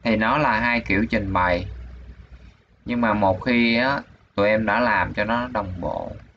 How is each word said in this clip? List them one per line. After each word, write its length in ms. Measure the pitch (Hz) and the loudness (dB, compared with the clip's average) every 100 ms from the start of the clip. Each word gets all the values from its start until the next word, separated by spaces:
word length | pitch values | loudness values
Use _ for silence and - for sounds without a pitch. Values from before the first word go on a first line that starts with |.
Thì 120 | 117 110 | 0 2
nó 220 | 110 139 | 2 2
là 220 | 143 110 | 2 2
hai 200 | 120 120 | 0 -2
kiểu 260 | - 98 117 | 0 0 0
trình 240 | 113 98 | -2 0
bày. 340 | 95 90 87 90 - - - - - - - - - _ _ - | 0 2 0 -2 -10 -14 -16 -18 -20 -20 -20 -20 -20 _ _ -6
Nhưng 160 | 120 | 0
mà 120 | 117 | 2
một 280 | 104 98 92 | 2 2 2
khi 340 | 127 120 117 117 | 2 2 4 2
á, 260 | 131 143 - - _ - | 2 -2 -6 -20 _ 0
tụi 140 | 101 | 2
em 160 | 110 107 | 2 2
đã 140 | 104 | 2
làm 340 | 120 101 98 | 2 2 0
cho 100 | 98 | -2
nó 240 | 104 120 123 | -2 -2 -2
đồng 260 | 117 98 90 | -6 -6 -6
bộ. 320 | - 50 50 - - | -6 -6 -8 -12 -18